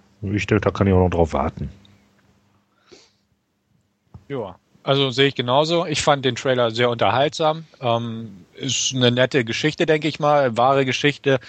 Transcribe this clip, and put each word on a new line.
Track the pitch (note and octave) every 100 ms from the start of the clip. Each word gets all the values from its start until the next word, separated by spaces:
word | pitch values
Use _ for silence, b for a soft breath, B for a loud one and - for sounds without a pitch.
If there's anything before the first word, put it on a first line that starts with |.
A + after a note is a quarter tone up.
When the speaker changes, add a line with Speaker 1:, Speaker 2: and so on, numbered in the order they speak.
| _ -
Speaker 1:
Ich | G2 G2+ -
denke, | G#2+
da | G2
kann | - G2
ich |
auch | F#2
noch | F2+
drauf | E2+ D#2+
warten. | C#2 - - C#2+ - _ _ _ _ _ _ _ _ _ _ b b b b _ _ _ _ _ _ _ _ _ - -
Speaker 2:
Ja, | C3+ G2 - _ _
also | D3+ C#3 C3+
sehe | B2 C#3
ich | -
genauso. | B2 C3+ D#3 E3+ F3
Ich | D3+
fand | - C#3+ C3
den | A#2
Trailer | C3+ B2 A#2
sehr | A2+ B2
unterhaltsam. | A2+ G2+ A#2+ D3+ - D#3 D#3+ D#3+ -
Ähm, | B2 A#2 A#2 A2+ A2+ G2 - -
ist | C3 B2 - C3
eine | A#2+
nette | A#2+ B2+ C#3 A2+
Geschichte, | - D#3 - D#3+
denke | D#3 D#3
ich | -
mal, | D3 D3 C3 A2+
wahre | B2+ C#3 C3
Geschichte. | - D3 - C#3 C3+